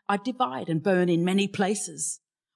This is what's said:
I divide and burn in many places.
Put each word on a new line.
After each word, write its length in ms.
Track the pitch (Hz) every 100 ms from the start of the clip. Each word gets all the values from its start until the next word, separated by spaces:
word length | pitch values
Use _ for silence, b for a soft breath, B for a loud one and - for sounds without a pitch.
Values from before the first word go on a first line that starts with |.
| b
I 120 | 202
divide 500 | 226 - 247 254 180
and 140 | 160
burn 260 | 196 185 180
in 160 | 170
many 240 | 180 196 196
places. 720 | - 190 208 - 151 - - _ _ _